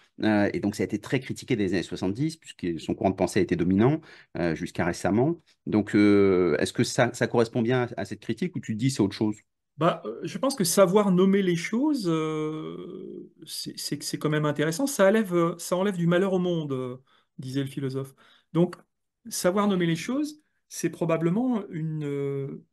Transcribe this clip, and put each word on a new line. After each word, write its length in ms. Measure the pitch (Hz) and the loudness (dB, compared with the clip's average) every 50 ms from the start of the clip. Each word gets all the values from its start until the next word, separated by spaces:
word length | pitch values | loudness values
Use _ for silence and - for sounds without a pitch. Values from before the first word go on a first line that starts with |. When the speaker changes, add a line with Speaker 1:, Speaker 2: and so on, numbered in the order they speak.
| _ _ _ - | _ _ _ -4
Speaker 1:
Euh, 280 | 104 110 107 104 101 95 - | 0 2 2 2 2 2 0
et 60 | 87 | -2
donc, 160 | 92 101 104 | -2 -2 -2
ça 80 | - 98 | -2 -2
a 20 | |
été 140 | - 107 101 | -2 -4 -6
très 220 | - - 143 131 | -4 -4 -4 -4
critiqué 340 | 131 - 104 - - - 131 | -4 -6 -10 -8 -4 -4 -2
dans 80 | 104 101 | 0 0
les 100 | 90 98 | 0 0
années 80 | 87 80 | -2 -2
soixante-dix, 520 | - 92 - 101 95 98 117 151 160 165 | -4 -6 -6 -4 -4 -2 -2 -4 -4 -4
puisque 420 | - _ - - - - 87 82 - | -8 _ -20 -12 -8 -6 -6 -4 -4
son 120 | - - - | -4 -6 -2
courant 180 | - 104 95 | 0 0 0
de 40 | 92 | 2
pensée 240 | - 92 - - 104 | 2 0 0 2 0
a 40 | 87 | 0
été 120 | - 90 | 2 0
dominant, 460 | 85 87 90 95 98 110 135 156 156 - - - - - _ - - | 0 2 2 4 4 4 4 2 0 -4 -10 -20 -20 -20 _ -8 -4
euh, 160 | 87 85 80 | -2 -2 -2
jusqu'à 300 | 80 87 - - - 87 | -4 -6 -6 -4 -2 -2
récemment. 560 | 85 87 - - - 101 113 127 160 170 165 _ _ _ _ _ | -2 -2 -2 -2 0 2 2 2 2 0 -2 _ _ _ _ _
Donc, 300 | - - 107 101 - - | 0 0 0 2 2 4
euh, 640 | 104 104 104 101 101 98 98 92 90 92 85 73 - | 4 6 6 6 6 6 6 6 4 4 4 2 2
est-ce 160 | 95 - - | 0 0 0
que 100 | - 120 | 0 -2
ça, 300 | - - - 123 117 - | 0 2 2 2 2 0
ça 140 | - 120 110 | 0 -2 0
correspond 340 | - 120 113 113 - 127 | 2 2 2 2 0 0
bien 220 | 113 117 131 127 123 | 0 0 0 0 0
à, 180 | 117 - - | -2 -4 -8
à 20 | 101 | -8
cette 160 | - 107 - | -8 -10 -8
critique 340 | - - 110 - 185 175 - - | -8 -8 -4 -4 -4 -4 -6 -6
ou 20 | |
tu 160 | - - 110 | -6 -6 -4
dis 160 | 104 131 135 | -2 0 0
c'est 80 | 135 - | 2 2
autre 140 | 104 98 - | 2 0 0
chose ? 220 | - 110 107 104 - _ _ _ _ _ _ _ 139 | 0 -2 -2 -2 -4 _ _ _ _ _ _ _ -2
Speaker 2:
Bah, 240 | 156 180 170 - - | 0 0 0 -2 -6
euh, 160 | 214 - - - | -10 -10 -8 -8
je 140 | - - 196 | -8 -6 -4
pense 180 | 262 277 277 | -4 -2 -2
que 100 | - 185 | -2 -2
savoir 440 | 170 - 202 196 175 185 214 202 202 | 2 4 6 6 6 6 4 4 4
nommer 320 | 180 180 190 190 196 202 | 4 6 6 6 4 4
les 140 | 190 180 175 | 4 2 0
choses, 500 | 165 - - 220 240 285 311 294 254 196 170 | 0 -2 -2 -2 0 0 0 0 0 -2 -2
euh, 1200 | 160 160 156 156 156 156 156 156 156 156 160 160 165 175 - - - - - - - - - - _ _ - | -2 0 -2 -2 -4 -4 -4 -4 -6 -8 -8 -10 -10 -10 -12 -12 -12 -14 -14 -14 -14 -14 -16 -18 _ _ -18
c'est, 340 | - - - - 151 - - | -14 -12 -12 -10 -10 -10 -10
c'est, 240 | - - 151 143 - | -8 -8 -8 -8 -6
c'est 140 | - - 143 | -8 -6 -4
quand 120 | - 151 | -2 0
même 140 | 151 151 151 | 0 0 0
intéressant. 440 | 147 143 147 147 160 165 - 277 277 | 0 0 0 0 -2 0 -2 -4 -2
Ça 200 | - - 196 190 | 2 4 4 6
enlève, 260 | 214 226 220 180 175 | 6 4 2 2 2
euh, 240 | 175 170 170 170 170 | 2 2 2 0 -4
ça 200 | - - 180 180 | -6 -4 -2 0
enlève 180 | 190 208 190 | 0 0 0
du 100 | 175 170 | 0 2
malheur 280 | 170 175 175 190 202 190 | 4 4 4 4 2 2
au 60 | 180 | 0
monde, 340 | 180 180 175 165 151 143 135 | 0 0 0 -2 -2 -2 -4
euh, 240 | 127 127 123 123 127 _ _ _ _ _ _ _ - | -4 -4 -6 -8 -12 _ _ _ _ _ _ _ -12
disait 240 | 127 131 127 139 | -10 -6 -4 -4
le 60 | 135 131 | -4 -4
philosophe. 460 | - 147 139 131 131 135 135 139 - _ _ _ _ _ _ _ | -6 -6 -6 -4 -4 -6 -8 -10 -12 _ _ _ _ _ _ _
Donc, 240 | - 160 175 175 - - _ _ _ _ _ _ _ _ _ 233 | 0 2 2 2 0 -6 _ _ _ _ _ _ _ _ _ -10
savoir 400 | - - - 180 180 208 202 208 | -6 -2 0 0 2 2 2 2
nommer 160 | 196 180 175 | 2 2 2
les 100 | 165 160 | 2 0
choses, 460 | 160 - - 247 285 302 294 - - _ _ _ _ _ _ | 0 -2 -2 -2 -2 -2 -4 -6 -12 _ _ _ _ _ _
c'est 220 | - - - 165 | -8 -6 -4 -4
probablement 760 | 165 - 180 165 165 160 165 170 180 220 254 262 240 202 202 - | -4 -2 -2 0 0 0 0 0 0 0 0 0 0 -2 -4 -6
une, 340 | - 156 160 160 156 151 147 | -6 -6 -6 -6 -4 -4 -4
euh, 580 | 143 143 143 139 139 139 139 139 139 156 - - _ | -4 -4 -4 -4 -4 -4 -4 -6 -6 -8 -12 -16 _